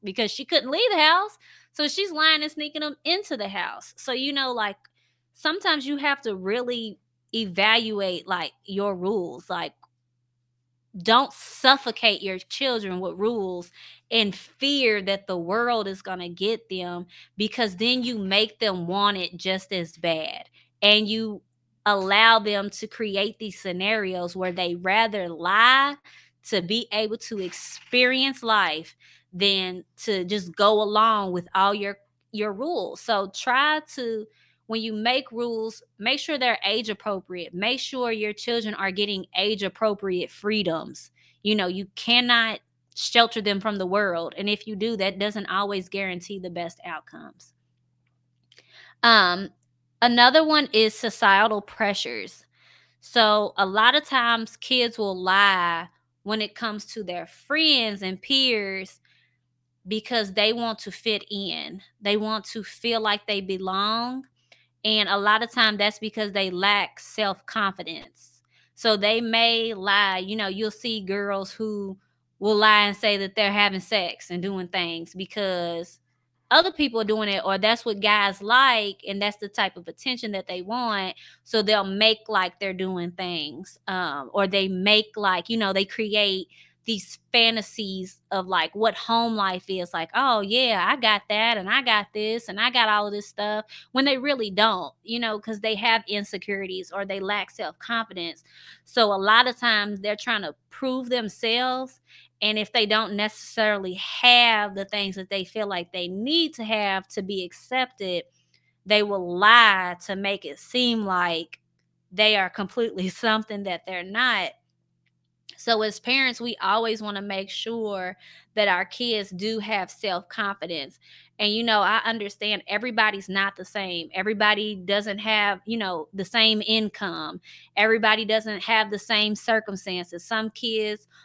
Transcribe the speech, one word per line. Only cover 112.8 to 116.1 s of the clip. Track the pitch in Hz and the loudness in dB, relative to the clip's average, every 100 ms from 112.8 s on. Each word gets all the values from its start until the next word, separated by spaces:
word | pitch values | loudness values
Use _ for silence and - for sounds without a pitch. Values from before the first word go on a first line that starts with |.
| 226 185 185 | -2 -2 -4
<laughs> | |
something | - 233 220 214 202 | 0 0 0 -2 -8
that | 196 170 185 | -6 -8 -6
they're | 185 | -8
not. | 185 220 254 208 170 - _ _ _ _ _ _ _ _ - - | -6 0 0 0 -2 -8 _ _ _ _ _ _ _ _ -20 -6
So | - 220 | 0 0
as | 214 208 | 0 -4
parents, | 240 | -2